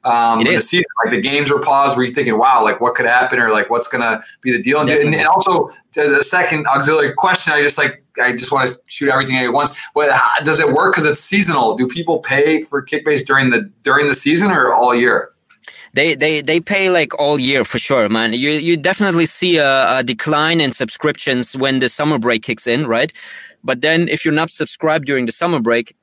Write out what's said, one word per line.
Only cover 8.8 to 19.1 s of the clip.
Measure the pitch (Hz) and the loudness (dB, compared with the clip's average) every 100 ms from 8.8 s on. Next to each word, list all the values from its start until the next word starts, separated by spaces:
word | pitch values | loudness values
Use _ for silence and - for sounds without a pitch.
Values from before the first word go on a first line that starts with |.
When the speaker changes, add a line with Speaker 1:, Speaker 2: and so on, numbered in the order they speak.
| _ | _
Speaker 1:
shoot | - 143 | -4 0
everything | 135 135 131 | 0 0 0
at | |
you | 123 | 0
once. | 127 147 - - | 0 -2 -6 -8
But | 143 147 | -2 2
how, | 127 120 123 | 2 2 0
does | 143 156 | 0 0
it | 151 | 2
work? | 135 190 | 2 0
'Cause | 185 | 2
it's | 151 147 | 0 -2
seasonal. | - 196 175 147 117 110 | -2 0 0 0 0 0
Do | 127 | -4
people | 156 170 165 | -2 0 -2
pay | - 135 147 156 | 0 0 2 2
for | 156 143 | -2 -8
Kickbase | 135 147 151 147 - | -4 -4 0 -2 2
during | 135 131 | 2 2
the, | 117 101 _ | 0 -2 _
during | - 135 147 | 0 2 2
the | |
season | 131 143 165 202 | 0 0 2 2
or | 175 127 | 2 2
all | 120 123 | 2 2
year? | 120 120 95 - _ _ _ - - - | 4 2 2 -2 _ _ _ -20 -20 -6
Speaker 2:
They, | - 156 | 0 0
they, | 139 147 156 | 2 0 0
they | 135 165 | 0 -2
pay, | 170 202 190 | 0 0 2
like, | 175 147 - | 2 0 0
all | 143 147 | 0 0
year | 127 139 | 2 0
for | 113 120 | 0 -4
sure, | - 135 104 | -2 0 2
man. | 110 113 | 0 0
You, | 117 139 | -2 -2
you | 151 160 170 | -2 0 0
definitely | 151 196 202 | 0 0 0